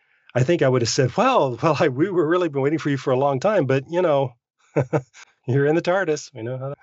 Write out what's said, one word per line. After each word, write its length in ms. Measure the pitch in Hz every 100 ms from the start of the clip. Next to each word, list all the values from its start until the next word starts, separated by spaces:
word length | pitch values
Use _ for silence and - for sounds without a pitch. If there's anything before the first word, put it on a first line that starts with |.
| _ _ _
I 80 | 120
think 180 | 131 175
I 60 | 139
would 140 | 127
have 60 | -
said, 280 | - 127 -
"Well, 420 | 254 240 139 117
well, 140 | 160 143
I, 80 | 165
we 200 | 123 185
were 160 | 180 151
really 220 | 180 175
been 140 | 139
waiting 160 | 135 160
for 120 | 151
you 60 | 139
for 160 | 143
a 60 | 127
long 220 | 139 135
time, 260 | 185 214 135
but, 180 | 135 135
you 120 | 170
know, 300 | 180 139 135 - _ _ _
<laughs> 720 | - 131 143 - - - _ -
you're 200 | 135 143
in 80 |
the 80 | 165
tardis. 480 | 170 185 180 151 -
We 80 | 123
know 140 | 113 127
how 100 | 135
that, 80 | 143